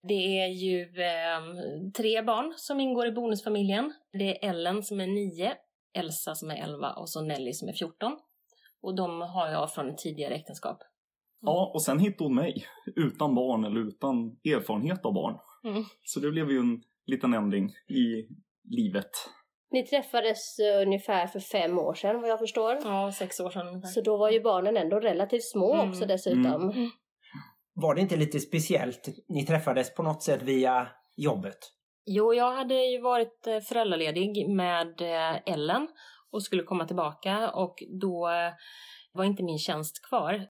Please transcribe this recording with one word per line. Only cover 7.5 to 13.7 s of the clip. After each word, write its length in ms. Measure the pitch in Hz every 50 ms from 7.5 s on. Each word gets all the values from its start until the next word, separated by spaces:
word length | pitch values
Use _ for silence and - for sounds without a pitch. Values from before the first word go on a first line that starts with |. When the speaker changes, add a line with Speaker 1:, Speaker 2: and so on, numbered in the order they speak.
| 127
Speaker 1:
som 160 | - - -
är 40 | -
fjorton. 440 | - 180 160 - _ 214 233 302 302 _ _ _ _ _ _ _ _ _ - _ _
Och 140 | - - 185
de 260 | 185 185 175 170 170
har 260 | 170 175 180 185 170 156
jag 240 | 156 156 147 156 -
från 160 | - 143 131
ett 80 | 147
tidigare 360 | - - 160 151 151 147 139 135
äktenskap. 440 | 151 156 - - - - - - - - _ _ _ _ _ _ _ _ _ _ _
Speaker 2:
Ja, 300 | - 147 160 180 190 185 -
och 80 | 156 151
sen 160 | - 135 151
hittade 240 | 196 208 196 - 160
hon 120 | 147 127
mig 300 | 123 147 - - - - - - - - - -
utan 400 | - 160 131 - - 156 147 131
barn 280 | 120 127 131 123 110 107
eller 160 | 104